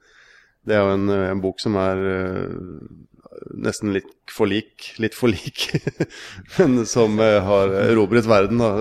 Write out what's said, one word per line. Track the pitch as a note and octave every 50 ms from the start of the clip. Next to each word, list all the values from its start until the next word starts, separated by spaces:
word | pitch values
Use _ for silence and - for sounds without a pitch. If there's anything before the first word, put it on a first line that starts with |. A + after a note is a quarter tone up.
| _ _ _ _ _ _ _ _ _ _ _ _ -
det | A2 G#2+
er | G#2
jo | G2 G2 G2
en, | G2 G2 G2+
eh, | G2+ G2 F#2+ F#2
en | F#2+ G2
bok | F#2 F#2+ F#2 -
som | - A#2 G#2
er, | F#2+ F#2+ F#2+ F#2+ F#2+ F#2+ F#2+
eh, | F#2+ F#2 F#2 F#2 F#2 F#2+ F#2 F2+ E2+ F2 F2+ F2+ - - - - - - - _ _ _ - - - - - - -
nesten | - - A2 G2+ - A2 G#2 F#2+
litt | F#2+ - - - _ _ -
for | - - A2
lik, | G2+ G2 A2 - _ _ - - - -
litt | - A2 G#2 -
for | - B2+ A#2+
lik, | G2 - - - - - - - - - - C#3 - - D3 -
<laughs> | - - - - - F#2+ - - -
men | - F#3 C#3 B2+ A#2+ A2
som, | - - B2 A2+ G#2+ G#2+ G#2+
eh, | A2 A2 G#2 G2+
har | F#2 G2 G#2 G2 G2 G2 F#2+ G2 G#2
erobret | A2 A2+ A2 G#2 F#2 A2 A#2+ G#2+
verden | A2+ A2 G2 G2 G2+ A#2
da, | A#2+ A#2 A2 G2 G#2+